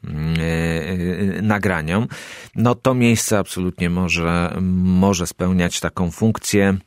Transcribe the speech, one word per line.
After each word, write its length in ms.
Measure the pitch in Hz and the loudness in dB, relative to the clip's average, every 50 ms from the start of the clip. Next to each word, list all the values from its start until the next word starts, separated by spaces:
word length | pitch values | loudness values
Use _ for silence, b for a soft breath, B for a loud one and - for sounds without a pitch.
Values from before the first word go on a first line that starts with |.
| - | -10
mm, 320 | - 76 76 78 80 82 82 | -10 -8 -4 -4 -2 -2 -2
e, 1000 | 80 82 82 82 - - 165 82 - 90 95 90 87 90 90 85 101 98 - | -2 -2 -2 -2 -2 -2 -2 -4 -4 -4 -4 -4 -2 -2 -2 -2 -2 -2 -2
e, 40 | - | -2
nagraniom, 680 | 104 107 104 101 92 95 92 82 76 80 90 104 123 - B B B B B B B B B | 0 0 0 2 0 0 0 0 -2 0 0 0 -2 -2 B B B B B B B B B
no, 200 | - 113 123 - | 0 2 2 2
to 180 | - - 131 131 | 2 0 0 2
miejsce 460 | 127 120 117 113 110 - - 113 101 | 4 4 4 4 2 2 0 0 0
absolutnie 500 | 92 - - 90 90 90 87 - 90 87 | 0 -2 -4 -4 -4 -4 -2 -2 -2 0
może, 680 | 87 90 92 85 87 85 82 85 85 87 87 85 - 90 92 92 92 92 92 | 0 0 0 -2 -2 0 0 0 0 0 0 -2 -2 -2 -2 0 0 2 2
może 440 | 92 92 90 95 101 98 85 87 | 4 4 4 4 4 4 2 -2
spełniać 520 | - - - 92 90 92 90 87 87 - - | -6 -4 -4 -2 0 2 2 0 0 -2 -2
taką 320 | - 82 - - 92 85 | -4 -4 -2 -2 -4 -4
funkcję 680 | 85 - 107 113 107 - - - - 101 98 98 95 95 - | -2 0 0 0 0 0 -4 0 2 4 4 4 2 0 -4